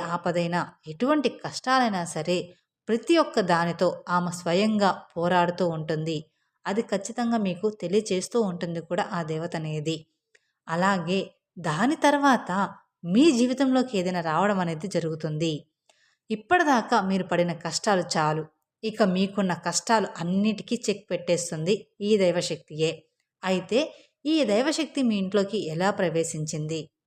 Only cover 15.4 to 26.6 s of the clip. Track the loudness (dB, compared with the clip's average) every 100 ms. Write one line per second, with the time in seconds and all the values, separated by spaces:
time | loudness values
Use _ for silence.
15.4 | -2 -2 -8 _ _ _ _ _ -8 -8
16.4 | 0 2 4 2 2 2 2 0 0 2
17.4 | 0 -2 -6 -4 0 0 2 0 2 0
18.4 | -4 _ _ _ -6 2 2 2 0 0
19.4 | -2 -2 -4 -4 0 2 0 -4 -2 0
20.4 | 0 -2 -4 -4 -2 -4 -4 -6 0 -2
21.4 | -2 -4 0 -2 -4 -8 2 4 4 2
22.4 | -2 -6 -8 -2 -2 -2 -12 _ _ _
23.4 | -2 -2 0 0 0 -6 _ _ -2 0
24.4 | 2 2 2 -2 -4 0 0 0 0 0
25.4 | 0 -2 -4 -2 0 0 0 0 -2 -4
26.4 | -6 -6